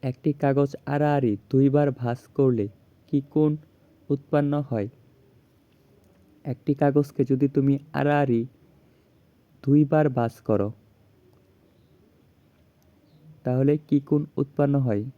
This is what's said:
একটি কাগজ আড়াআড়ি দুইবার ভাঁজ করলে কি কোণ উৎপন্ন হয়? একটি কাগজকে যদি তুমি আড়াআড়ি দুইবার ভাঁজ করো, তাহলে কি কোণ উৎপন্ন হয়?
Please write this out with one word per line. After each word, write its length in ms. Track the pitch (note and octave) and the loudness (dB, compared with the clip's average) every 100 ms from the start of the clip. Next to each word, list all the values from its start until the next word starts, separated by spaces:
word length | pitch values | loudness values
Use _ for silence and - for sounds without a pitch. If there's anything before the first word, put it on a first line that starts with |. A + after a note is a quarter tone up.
| C3+ | -8
একটি 200 | B2+ - C#3+ | -4 -4 -2
কাগজ 280 | C#3+ C#3 C#3 - - | 0 0 0 -4 -6
আড়াআড়ি 380 | C#3+ D3 D3 B2+ G2+ _ | -2 0 0 0 -2 _
দুইবার 360 | C3 C#3 C#3+ D3 B2+ | 2 2 2 0 -2
ভাঁজ 200 | A#2+ A#2+ - - | -6 -6 -10 0
করলে 300 | C3+ A#2 G2+ - _ _ _ | 0 0 -4 -8 _ _ _
কি 100 | C#3+ C#3 | -4 -2
কোণ 180 | D#3 D3+ D3+ - _ _ _ _ | 0 0 -2 -10 _ _ _ _
উৎপন্ন 420 | C#3 - D3+ C#3+ D3 C#3 | -6 -2 -2 0 -2 -4
হয়? 200 | A2+ G#2 - _ _ _ _ _ _ _ _ _ _ _ _ _ _ | -6 -6 -10 _ _ _ _ _ _ _ _ _ _ _ _ _ _
একটি 280 | - B2 - C#3 | -10 -8 -4 0
কাগজকে 420 | C#3+ C#3 C#3+ - B2+ | 2 2 -2 -4 -2
যদি 160 | C3 C#3 C#3 | 0 0 0
তুমি 180 | C#3 C#3 - - | 0 0 -4 -4
আড়াআড়ি 400 | C#3+ D3 C#3 A#2 B2+ _ _ _ _ _ _ _ _ _ _ _ | 0 0 2 0 -2 _ _ _ _ _ _ _ _ _ _ _
দুইবার 420 | - D3 D3 D#3 D3+ B2 | 0 2 4 2 2 0
ভাঁজ 160 | A#2 - - | -4 -4 -2
করো, 200 | G#2 G2+ - _ _ _ _ _ _ _ _ _ _ _ _ _ _ _ _ _ _ _ _ _ _ _ _ - - | -2 -2 -6 _ _ _ _ _ _ _ _ _ _ _ _ _ _ _ _ _ _ _ _ _ _ _ _ -20 -12
তাহলে 280 | - B2+ C#3 D3 - | -4 0 2 0 0
কি 100 | C#3+ C#3 | -2 0
কোণ 140 | D3 D3+ - | -2 -2 -6
উৎপন্ন 340 | C#3 - C#3+ C#3+ B2+ | -6 -2 0 2 0
হয়? 160 | G#2 A#2 | -2 -4